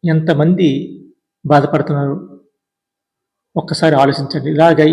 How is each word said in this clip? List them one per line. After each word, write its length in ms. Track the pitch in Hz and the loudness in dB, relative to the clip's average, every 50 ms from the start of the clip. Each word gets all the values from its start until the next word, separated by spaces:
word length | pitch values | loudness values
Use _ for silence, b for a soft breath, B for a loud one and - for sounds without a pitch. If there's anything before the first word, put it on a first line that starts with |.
| - 170 160 | -2 0 -2
ఎంతమంది 540 | 160 160 170 160 139 151 170 185 202 185 151 131 135 - - - - - - _ _ _ _ _ _ _ | 0 0 0 0 2 2 2 2 2 0 0 0 -2 -8 -10 -14 -18 -20 -20 _ _ _ _ _ _ _
బాధపడుతున్నారు 720 | 131 147 143 139 - - 151 - - 151 143 143 139 143 - - - - - _ _ _ _ _ _ _ _ _ _ _ _ _ _ _ _ _ _ _ _ _ _ _ | 2 2 2 2 2 -2 -4 -2 -2 -4 -4 -4 -4 -6 -8 -12 -18 -20 -20 _ _ _ _ _ _ _ _ _ _ _ _ _ _ _ _ _ _ _ _ _ _ _
ఒక్కసారి 380 | - - - 156 - - 160 156 135 | -8 -6 -6 -6 0 0 2 2 4
ఆలోచించండి. 460 | 139 139 139 - 139 - - 156 131 147 156 | 2 2 0 -4 -6 -8 -8 -8 -6 -4 0
ఇలాగ 240 | 147 160 170 165 156 156 156 | 2 4 4 4 4 4 2